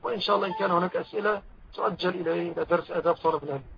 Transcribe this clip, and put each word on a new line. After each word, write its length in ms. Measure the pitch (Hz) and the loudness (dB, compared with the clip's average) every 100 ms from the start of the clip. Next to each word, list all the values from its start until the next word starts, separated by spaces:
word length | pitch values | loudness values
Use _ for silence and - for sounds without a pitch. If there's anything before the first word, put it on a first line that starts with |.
وإن 160 | 240 226 | -4 -2
شاء 160 | - 202 | 2 2
الله 120 | 196 | 2
إن 60 | |
كان 180 | 180 196 | -2 2
هناك 240 | 170 180 170 | 2 2 -2
أسئلة 460 | 170 220 208 208 - - - | -4 -2 0 -2 -4 -20 -16
تؤجل 360 | - 220 180 180 | -4 -2 0 -2
إلى، 420 | 180 165 170 175 | 0 0 0 -2
إلى 140 | 165 160 | -2 2
درس 260 | 170 - | 2 2
آداب 240 | 175 160 165 | 0 0 2
طالب 280 | 165 156 | 2 0
العلم. 200 | 143 139 - | -2 -6 -8